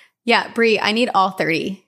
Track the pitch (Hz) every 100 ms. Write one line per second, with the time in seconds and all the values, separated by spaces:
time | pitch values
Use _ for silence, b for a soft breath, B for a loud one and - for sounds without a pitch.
0 | B B 233 220 - - 233 208 202 220
1 | 247 196 190 190 160 165 190 190